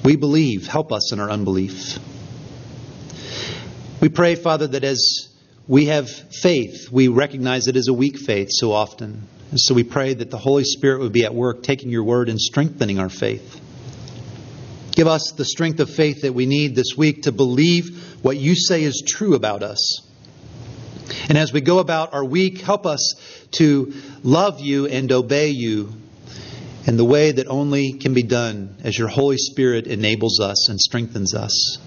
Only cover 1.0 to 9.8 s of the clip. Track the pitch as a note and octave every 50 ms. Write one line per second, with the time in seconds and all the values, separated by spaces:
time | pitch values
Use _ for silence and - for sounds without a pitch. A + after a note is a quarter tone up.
1 | - - A#2 G#2 G#2 G#2 G#2+ G#2 G2+ F#2+ F#2+ F#2+ F#2+ G2 - - - - - -
2 | - - - - - - - - - - - - - - - - - - - -
3 | - - - - - - - - - - - - - - - - - - - -
4 | D#3 D#3+ D#3+ - F3 E3+ E3+ E3+ E3+ E3+ D#3 D3+ D3+ C#3+ C3 C#3 C3+ C#3 C3+ A#2+
5 | - - - - - - _ _ _ _ _ _ - - C3 C#3 D3+ D3 D#3 D3
6 | C#3 B2 - - - - - - - F3+ F3 C#3 A#2 F#2+ E2+ - - - A#2+ B2+
7 | C3 B2+ A#2+ A#2+ C#3+ C#3+ C#3+ C3+ B2+ B2+ B2+ B2+ A2+ B2 B2+ C3 B2 B2 C3 A#2+
8 | C3 C#3+ C#3 C#3+ - - A2 G2+ G2+ G2 - - - A2+ G#2 G#2 G#2+ G2+ - -
9 | A2+ G#2 G#2+ G#2+ G#2 - - - - - - - - - C3+ A#2+